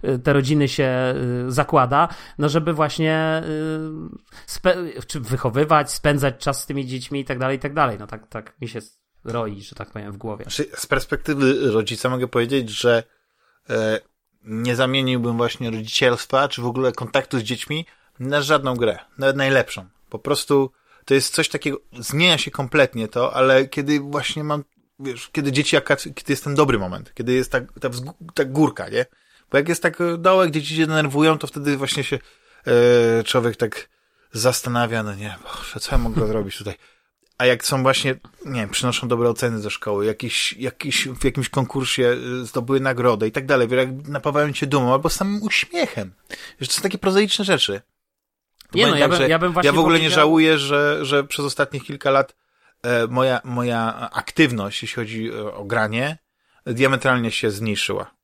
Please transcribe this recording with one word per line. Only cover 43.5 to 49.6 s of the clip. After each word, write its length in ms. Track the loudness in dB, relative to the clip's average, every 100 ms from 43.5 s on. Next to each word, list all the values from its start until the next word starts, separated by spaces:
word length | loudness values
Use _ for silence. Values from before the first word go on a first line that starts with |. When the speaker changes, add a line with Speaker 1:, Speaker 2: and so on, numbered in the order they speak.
| 2 4
Speaker 2:
jak 380 | 2 0 -4 -8
napawają 440 | -4 -2 0 0
cię 140 | -2 0
dumą 260 | 2 4
albo 160 | 2 2
samym 340 | -2 -2 -2
uśmiechem. 680 | -2 -2 -2 -4 -4 -4 -10 _ _ -18 -18 -12
Wiesz, 80 | -6
to 60 |
są 80 | -4
takie 160 | -2 -2
prozaiczne 460 | 2 2 2 0
rzeczy. 360 | 0 0 0 -4 _ _ _ _ _ _ _ _ -4
Speaker 1:
Nie, 80 | 2 4
no, 20 |
Speaker 2:
Pamiętam, 80 | 6
Speaker 1:
ja 80 | 4
bym, 100 | 4
Speaker 2:
że 100 | 4
Speaker 1:
ja 100 | 4
bym 140 | 2
właśnie 140 | 4